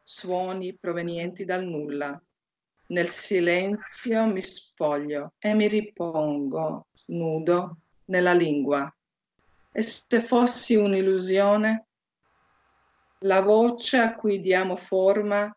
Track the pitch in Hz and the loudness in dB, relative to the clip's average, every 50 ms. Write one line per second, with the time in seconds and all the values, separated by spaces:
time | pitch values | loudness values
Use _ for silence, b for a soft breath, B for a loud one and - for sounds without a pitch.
0 | _ - - - - 185 180 180 185 185 190 190 185 180 185 _ - 180 170 175 | _ -18 -18 -14 -8 -6 -4 -4 -4 -4 -6 -8 -8 -10 -12 _ -8 -6 -6 -4
1 | 170 175 170 170 170 175 175 - 196 175 180 180 185 180 170 151 147 147 143 143 | -6 -6 -6 -6 -8 -8 -6 -4 -2 0 0 -2 -2 -4 -6 -6 -6 -6 -6 -6
2 | 143 143 143 - _ _ _ _ _ _ _ _ _ _ _ _ _ _ 170 180 | -6 -6 -8 -12 _ _ _ _ _ _ _ _ _ _ _ _ _ _ -2 -2
3 | 170 170 - - - - 208 185 170 175 170 180 190 196 208 208 - - - - | -2 -2 -4 -10 -6 -2 0 2 2 2 2 0 0 -2 -6 -6 -8 -12 -14 -10
4 | - 247 226 220 226 220 202 190 185 - - - - _ _ _ 170 151 147 143 | -4 -2 0 2 2 2 0 -2 -4 -8 -10 -12 -14 _ _ _ -2 -2 -2 -2
5 | 147 147 147 143 143 160 _ _ - 208 214 214 208 208 208 214 208 - - - | -4 -6 -6 -8 -8 -10 _ _ -2 0 2 4 4 4 2 0 -2 -4 -8 -8
6 | 170 170 160 156 151 151 147 143 143 139 131 156 160 156 156 - - _ _ _ | -6 -4 -2 -2 -2 0 -2 -2 -4 -4 -4 -4 -4 -4 -6 -8 -12 _ _ _
7 | - - 165 170 165 160 160 160 160 165 175 175 180 - 170 - _ _ _ _ | -14 -8 -6 -4 -2 -2 -2 -2 0 0 0 0 0 -4 -12 -18 _ _ _ _
8 | _ - 185 180 180 180 175 175 170 160 147 143 135 127 143 139 143 156 _ _ | _ -2 0 2 2 4 4 4 2 2 0 -2 0 0 0 -2 -2 -6 _ _
9 | _ _ _ _ _ _ _ _ _ _ _ _ _ _ _ - 220 - - - | _ _ _ _ _ _ _ _ _ _ _ _ _ _ _ -6 -4 -4 -4 -8
10 | _ _ - 226 233 - - 240 247 240 - - - - 240 214 208 202 196 190 | _ _ 0 0 2 2 2 4 4 4 2 -2 0 2 4 4 4 4 2 2
11 | 190 190 190 185 185 185 190 196 202 202 208 208 214 220 220 220 - _ _ _ | 2 2 0 0 0 0 2 2 4 4 4 4 2 0 0 -2 -4 _ _ _
12 | _ _ _ _ _ _ _ _ _ _ _ _ _ _ _ _ _ _ _ _ | _ _ _ _ _ _ _ _ _ _ _ _ _ _ _ _ _ _ _ _
13 | _ _ _ _ 190 196 190 190 190 202 208 220 233 240 240 240 - - - 262 | _ _ _ _ 0 2 2 4 6 6 6 6 6 4 2 -2 -6 0 2 2
14 | 233 226 226 - - 214 202 196 170 185 185 180 185 190 180 180 - - - 190 | 2 2 0 -2 -2 -2 -2 0 0 2 2 2 2 0 -4 -6 -6 -2 0 2
15 | 190 190 202 214 208 208 202 202 208 208 214 | 4 4 4 2 0 0 0 0 0 -2 -6